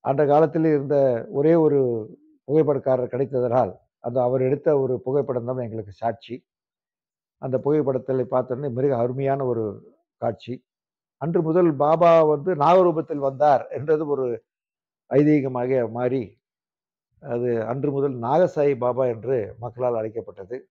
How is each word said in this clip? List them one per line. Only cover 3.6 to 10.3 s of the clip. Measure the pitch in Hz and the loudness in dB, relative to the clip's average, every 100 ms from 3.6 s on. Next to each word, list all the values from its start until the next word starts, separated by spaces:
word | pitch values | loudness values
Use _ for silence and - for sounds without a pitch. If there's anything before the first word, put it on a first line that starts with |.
| 107 - _ _ | 0 -4 _ _
அந்த | - 123 | -6 -2
அவர் | 123 131 | 0 0
எடுத்த | 131 139 - 143 | 0 0 0 0
ஒரு | 131 123 | 0 -2
புகைப்படம் | - 143 135 123 | -2 -2 -2 -4
தான் | 117 127 | -4 -8
எங்களுக்கு | 117 113 101 | -6 -8 -12
சாட்சி. | 98 117 113 - 123 _ _ _ _ _ _ _ _ _ _ | -6 -6 -6 -12 -16 _ _ _ _ _ _ _ _ _ _
அந்த | 139 127 | -4 -2
புகைப்படத்தில் | 139 151 143 131 127 131 123 | 0 0 0 -2 -2 -2 0
பார்த்தோன்னே | 127 123 123 143 | -2 -2 -6 -6
மிக | 120 143 127 | -2 0 0
அருமையான | 123 127 135 139 | -2 -2 -2 -2
ஒரு | 131 117 110 - - _ _ _ | -2 -2 -4 -8 -18 _ _ _
காட்சி. | 117 | -6